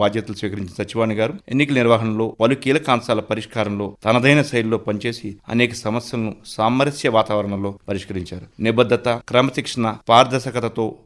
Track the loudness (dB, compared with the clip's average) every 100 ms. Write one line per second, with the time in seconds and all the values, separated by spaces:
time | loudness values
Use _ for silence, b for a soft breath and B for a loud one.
0 | 2 0 -6 -6 -6 -6 -8 -8 -6 -2
1 | 0 0 -2 -4 -4 -2 0 2 4 4
2 | 2 -2 -2 0 2 2 2 0 2 0
3 | 0 -2 -2 -6 -6 -4 -4 -4 -6 -6
4 | 0 2 4 4 2 0 0 -2 -2 -4
5 | -4 -8 -10 -14 -6 0 0 -2 -4 -4
6 | -4 -6 -6 -8 -10 -2 0 2 0 0
7 | 0 2 2 0 -2 -4 -6 -8 -8 -8
8 | -6 -8 -8 -12 -14 -4 0 4 4 2
9 | 0 -4 0 2 2 0 -6 -4 -4 -2
10 | 4 6 6 2 -4 -4 -4 -2 -4 -6